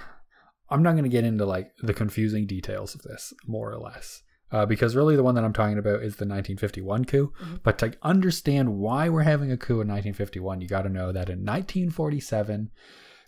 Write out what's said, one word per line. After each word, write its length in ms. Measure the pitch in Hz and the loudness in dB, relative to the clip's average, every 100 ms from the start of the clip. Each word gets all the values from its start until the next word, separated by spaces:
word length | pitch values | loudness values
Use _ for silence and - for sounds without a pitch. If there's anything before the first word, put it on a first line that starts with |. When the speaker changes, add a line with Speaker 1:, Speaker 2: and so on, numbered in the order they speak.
| - - | -12 -18
Speaker 1:
<sighs> 520 | - _ _ _ - | -20 _ _ _ -2
I'm 120 | 139 | 4
not 140 | 165 160 | 4 4
gonna 120 | 139 | 4
get 160 | 120 | 4
into, 200 | 117 110 101 | 2 2 0
like, 260 | 92 95 - | -2 -6 -8
the 120 | 113 | -4
confusing 520 | 101 107 - 110 107 104 | 0 0 0 0 0 -2
details 480 | 95 - 98 104 | -4 -6 -6 -8
of 80 | - | -12
this, 300 | - - - - - | -16 -16 -16 -16 -8
more 240 | 110 110 | -8 -6
or 60 | 110 | -10
less. 440 | 110 - - - _ _ - | -12 -14 -16 -16 _ _ -6
Uh, 140 | 110 | 0
because 320 | 104 110 117 123 | 2 4 2 4
really 180 | 151 | 4
the 80 | 147 | 6
one 120 | 127 | 4
that 100 | 123 | 4
I'm 80 | 113 | 2
talking 240 | 107 107 104 | 2 0 2
about 240 | 104 104 | 0 0
is 140 | 110 101 | -2 -6
the 80 | |
nineteen 320 | 101 98 98 98 | -4 -4 -4 -4
fifty-one 480 | 104 - 95 107 | -4 -4 -4 -2
coup. 280 | 127 139 139 - | 2 2 0 -4
Speaker 2:
Mm-hmm. 140 | 175 175 | -12 -4
Speaker 1:
But 140 | - - | 0 2
to 140 | 113 - | 0 -2
understand 760 | 147 190 185 160 - 139 123 101 | 2 4 4 0 2 2 2 0
why 320 | 104 127 165 | 0 0 2
we're 120 | 160 | 4
having 300 | 156 147 139 | 4 4 2
a 60 | 123 | -2
coup 240 | - 117 | 0 0
in 60 | 104 | 0
nineteen 260 | 101 101 | -2 -4
fifty-one, 480 | 98 104 95 92 92 | -4 -6 -4 -6 -4
you 60 | 92 | -2
gotta 200 | 98 98 | -2 -2
know 240 | 92 92 | -2 -2
that 160 | 92 90 | -2 -4
in 160 | 90 | -4
nineteen 460 | 101 143 190 190 175 | -2 -2 -2 -2 -2
forty-seven, 800 | 160 156 147 - 110 104 104 107 - - - - - | 0 -2 -2 -2 -2 0 -2 -6 -10 -20 -20 -20 -20